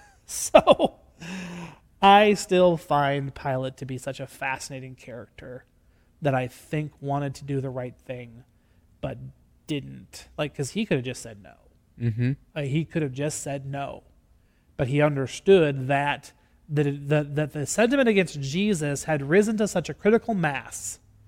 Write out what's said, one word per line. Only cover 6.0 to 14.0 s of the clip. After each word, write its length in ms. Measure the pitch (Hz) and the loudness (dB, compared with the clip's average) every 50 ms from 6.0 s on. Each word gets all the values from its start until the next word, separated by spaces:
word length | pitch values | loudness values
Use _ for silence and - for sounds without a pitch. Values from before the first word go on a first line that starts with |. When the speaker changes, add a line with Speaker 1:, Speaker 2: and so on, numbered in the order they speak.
| _ _ _ - | _ _ _ -4
Speaker 1:
that 120 | 156 143 135 | -2 0 0
I 120 | 127 127 120 | 0 -2 -4
think 440 | - - - - - 156 151 143 - - | -8 -14 -10 -6 -4 -4 -4 -6 -10 -10
wanted 340 | 139 139 139 143 143 143 135 | -6 -4 -2 -2 -2 -4 -8
to 80 | - 143 | -8 -8
do 160 | 139 143 135 | -4 -4 -4
the 80 | 127 135 | -4 -4
right 240 | 127 127 127 127 120 _ _ | -6 -8 -10 -10 -12 _ _
thing, 380 | - 127 120 120 120 113 120 123 _ _ _ _ _ _ _ _ _ _ - | -14 -12 -12 -14 -18 -20 -20 -20 _ _ _ _ _ _ _ _ _ _ -12
but 180 | - 135 123 123 131 131 - _ _ _ _ _ _ | -10 -10 -10 -10 -14 -18 -18 _ _ _ _ _ _
didn't. 600 | - 156 139 135 139 135 127 95 - - - - - - - | -6 -6 -6 -6 -10 -16 -18 -20 -20 -20 -20 -20 -16 -8 -8
Like, 160 | 147 143 - | -8 -8 -6
'cause 140 | - 139 - | -8 -8 -6
he 160 | - 196 226 | -4 -4 -2
could 100 | - 175 135 | 0 -2 -2
have 60 | 123 | -2
just 160 | 131 123 - | -4 -10 -10
said 220 | - 113 110 101 | -12 -16 -18 -18
no. 120 | 98 67 - _ _ _ _ _ _ _ _ - | -20 -20 -20 _ _ _ _ _ _ _ _ -4
Speaker 2:
Mm-hmm. 320 | 117 117 107 117 120 127 139 - _ _ - | -4 -2 0 0 0 -2 -2 -4 _ _ -8
Speaker 1:
Uh, 80 | 156 | -6
he 220 | 143 135 131 165 160 | -4 -2 -2 -2 -2
could 180 | - - 170 | -2 -2 -4
have 100 | 156 139 | -4 -4
just 280 | 127 135 143 156 151 - | -4 -4 -4 -4 -4 -6
said 240 | - 143 139 143 135 | -8 -8 -8 -8 -8
no. 380 | 135 139 139 139 - - - | -8 -8 -8 -8 -10 -12 -14